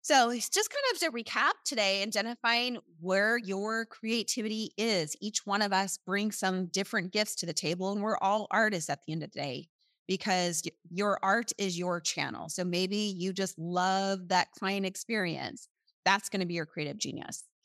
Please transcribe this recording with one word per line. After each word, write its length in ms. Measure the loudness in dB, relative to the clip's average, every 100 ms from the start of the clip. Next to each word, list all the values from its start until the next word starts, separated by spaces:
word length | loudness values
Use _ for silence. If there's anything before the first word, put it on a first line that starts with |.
So 280 | 6 6 6
it's 180 | 2 0
just 220 | 0 0
kind 120 | 0 0
of 60 | 0
to 120 | -2
recap 400 | -2 -4 0 2 0
today, 380 | -4 0 2 2
identifying 800 | 0 -2 -2 -2 2 2 0 -4 _ -8
where 380 | 2 4 4 2
your 480 | 0 -2 0 -2
creativity 840 | -4 -6 -2 0 0 -2 -2 -2 -4
is. 400 | -2 2 2 0 -4
Each 240 | -4 -4
one 160 | 0 0
of 100 | 4
us 280 | 2 2 -4
brings 400 | -2 0 0 0
some 260 | 0 2 0
different 440 | -2 0 -2 0
gifts 240 | 0 0
to 100 | -2
the 80 | -4
table, 380 | -2 -2 0 0
and 100 | 0
we're 160 | 0 2
all 300 | 2 2 2
artists 400 | 2 4 2 -2
at 140 | -6
the 60 | -4
end 100 | -6
of 100 | -6
the 80 | -6
day, 280 | -6 -6 -12 _ _ _ -4
because 560 | -2 2 2 2 0
y-, 60 | -6 -12 -10
your 300 | -2 0 2
art 300 | 4 2 2 -2
is 180 | -2 0
your 220 | -2 -2
channel. 500 | -2 -2 -4 -4 -8
So 140 | -4
maybe 340 | 0 0 0 0
you 340 | -2 -2 -4
just 280 | -2 -4 -4
love 680 | -2 0 2 2 0 -2 2
that 220 | 2 2
client 340 | -2 -2 0 -2
experience. 800 | -4 -4 -2 0 -2 -6 -10 -18 _ _ _
That's 260 | 2 2 0
gonna 180 | -2 0
be 80 |
your 100 | -2
creative 320 | -4 -6 -6 -4
genius. 460 | -6 -6 -10 -14 -16 _